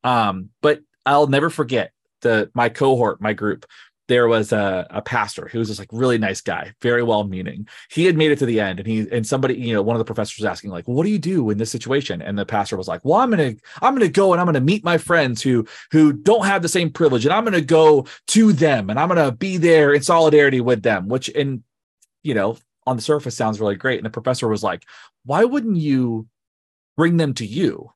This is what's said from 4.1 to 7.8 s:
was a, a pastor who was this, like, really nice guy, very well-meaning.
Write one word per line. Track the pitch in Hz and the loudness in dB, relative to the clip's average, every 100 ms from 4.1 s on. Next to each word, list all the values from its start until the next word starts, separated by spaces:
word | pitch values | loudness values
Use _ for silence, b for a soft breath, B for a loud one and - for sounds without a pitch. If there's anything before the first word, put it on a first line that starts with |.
| 123 117 | 2 4
was | 113 101 | 2 0
a, | 110 101 92 90 | -2 0 -4 -6
a | 98 | -10
pastor | - 123 107 - - | -6 -4 -4 -8 -10
who | 117 | -6
was | 110 | -6
this, | 98 | -8
like, | 98 | -12
really | 113 127 120 | -2 0 0
nice | 104 95 | -2 -4
guy, | - 82 78 _ | -6 -8 -10 _
very | 123 120 | -2 0
well-meaning. | 120 107 101 92 90 - 107 B | 0 0 -2 -8 -10 -12 -16 B